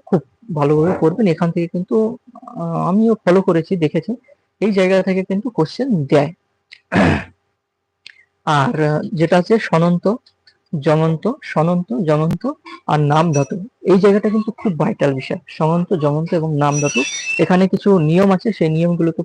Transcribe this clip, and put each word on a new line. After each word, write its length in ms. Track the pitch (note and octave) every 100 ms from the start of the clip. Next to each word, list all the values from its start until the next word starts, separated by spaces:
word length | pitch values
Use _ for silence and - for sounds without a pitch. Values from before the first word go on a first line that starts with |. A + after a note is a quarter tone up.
| -
খুব 140 | E3+ - _ -
ভালোভাবে 400 | D3+ C#3+ D3+ E3+ -
পড়বেন। 260 | D#3+ F#3+ G3+
এখান 240 | D#3 E3+
থেকে 160 | E3+ E3+
কিন্তু, 520 | F3+ F3+ A3 A3 B3 - - -
আহ, 420 | - E3+ D#3+ D#3
আমিও 260 | G3 A3+
ফলো 280 | G#3+ - F#3
করেছি, 340 | F#3+ E3 D#3 F#3
দেখেছি, 380 | D3+ E3 F3+ B3 _ _ _ _
এই 120 | G#3
জায়গা 300 | G3 F#3 F#3+
থেকে 220 | F#3 F#3+
কিন্তু 260 | F#3 G3 A#3+
কোশ্চেন 540 | F#3+ D#3+ - C4+ F#3
দেয়। 280 | C3+ D3+ D3+ - _ _ _ - _ F#3+ - - - _ _ _ _ _ _ _ - _ _ _
আর, 380 | - D3 C3 D#3
আহ, 200 | D3+ D3+ -
যেটা 240 | D#3+ E3 F3+
আছে 200 | F3 A3+
সনন্ত, 560 | - E3 E3+ F3 F#3+ A#3+ - _ _ _ _ D#3
জমন্ত, 520 | D3+ D#3 D#3+ D#3+ G3+ D4
সনন্ত, 520 | - E3 E3 F3+ F3+ A#3+
জমন্ত 480 | D#3 D3+ D#3+ F3 C4 D#4 - - -
আর 140 | D#3
নাম 320 | C#3+ D#3 E3+
ধাতু, 320 | C#3+ C#3 - G#3+ _
এই 160 | - F#3
জায়গাটা 300 | G3+ G#3 G#3+
কিন্তু 220 | G#3+ G#3+
খুব 280 | - A3 D3+
ভাইটাল 360 | D#3 D3+ D3
বিষয়। 240 | C3 - F3 -
সনন্ত, 460 | - D#3+ E3+ F3
জমন্ত 400 | F3 D3 D3 E3
এবং 220 | F3 D#3+ D3
নাম 240 | D3 D3
ধাতু, 220 | C#3+ A#3 C#4+ - - C4+
এখানে 300 | E3 F#3 F#3+
কিছু 300 | G3 G#3 F#3+
নিয়ম 320 | D3+ E3+ G3
আছে, 220 | F3+ A3+
সেই 160 | - D#3+
নিয়মগুলোকে 540 | D#3+ E3+ E3+ E3 D#3+